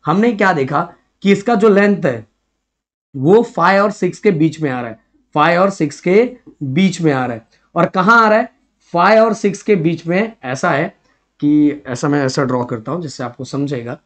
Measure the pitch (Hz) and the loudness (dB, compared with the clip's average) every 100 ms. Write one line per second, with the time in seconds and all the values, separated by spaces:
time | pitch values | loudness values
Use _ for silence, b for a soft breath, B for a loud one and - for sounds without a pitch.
0 | - 180 233 208 196 165 131 147 175 B | -2 0 0 2 0 0 -2 -4 -6 B
1 | B _ 196 196 220 233 220 196 202 190 | B _ 0 2 2 2 4 4 2 0
2 | 156 117 110 _ _ _ _ _ _ _ | -2 -6 -12 _ _ _ _ _ _ _
3 | _ 139 135 214 233 - 170 196 202 - | _ -4 4 4 2 0 2 2 0 -2
4 | 180 165 214 165 160 143 151 127 120 110 | -6 -2 -2 2 0 0 -6 -6 -8 -14
5 | _ _ _ 151 156 170 196 190 151 - | _ _ _ 0 2 2 0 0 -6 -4
6 | 175 196 247 254 - _ 143 135 190 180 | 0 2 2 -4 -20 _ -4 0 0 2
7 | 160 131 123 113 _ _ _ 170 170 190 | 0 0 -4 -8 _ _ _ -2 -2 0
8 | 185 233 220 214 247 _ _ _ _ 170 | 2 4 4 2 -2 _ _ _ _ 0
9 | 180 220 226 208 202 196 - 202 156 160 | 4 4 4 0 -4 -4 -2 0 0 -4
10 | 165 180 220 - 127 131 180 143 180 _ | -4 -4 -4 -8 -10 -4 -2 -2 -4 _
11 | _ _ _ _ 147 151 147 147 131 123 | _ _ _ _ 0 2 2 0 -10 -6
12 | 151 147 135 160 131 127 120 120 107 165 | -2 -2 -2 -2 -2 -2 -4 -8 -8 -10
13 | 160 - 120 117 131 139 143 135 117 151 | -10 -12 -12 -12 -10 -8 -6 -6 -10 -14